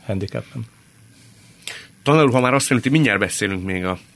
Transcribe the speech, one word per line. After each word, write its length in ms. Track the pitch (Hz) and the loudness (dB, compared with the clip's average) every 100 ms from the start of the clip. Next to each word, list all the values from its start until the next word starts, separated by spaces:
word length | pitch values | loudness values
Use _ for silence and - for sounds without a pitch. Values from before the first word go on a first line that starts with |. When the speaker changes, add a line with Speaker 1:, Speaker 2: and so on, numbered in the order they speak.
| - | -8
Speaker 1:
handicapem. 580 | 95 95 - - 123 113 _ _ _ - - - - - - - - - _ | -6 -6 -8 -10 -12 -14 _ _ _ -20 -20 -20 -20 -20 -18 -16 -16 -18 _
Speaker 2:
Tanár 220 | - 156 | 2 4
úr, 80 | 143 | 4
ha 80 | 127 | 4
már 140 | 127 | 2
azt 160 | 135 - | 0 2
mondja, 200 | 127 131 | 0 2
hogy 80 | 156 | 2
mindjárt 220 | 135 98 | 4 2
beszélünk 440 | 98 - 101 95 | -2 -2 -4 -4
még 200 | 95 92 | -4 -4
a, 140 | 92 92 - | -4 -6 -10